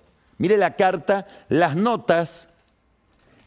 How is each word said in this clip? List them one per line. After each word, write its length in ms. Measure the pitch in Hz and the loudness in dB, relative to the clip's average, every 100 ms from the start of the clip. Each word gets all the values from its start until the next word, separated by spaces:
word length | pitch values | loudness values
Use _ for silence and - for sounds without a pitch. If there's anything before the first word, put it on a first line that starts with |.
| _ _ _ _ | _ _ _ _
Mire 180 | 165 208 | 0 2
la 180 | 175 | 0
carta, 520 | - 190 180 143 196 190 - _ | 0 0 0 -2 -2 -4 -20 _
las 260 | 139 170 151 | 0 0 0
notas 720 | 226 214 - 170 165 - - _ _ _ _ _ _ _ _ _ | -2 -2 0 0 0 -10 -18 _ _ _ _ _ _ _ _ _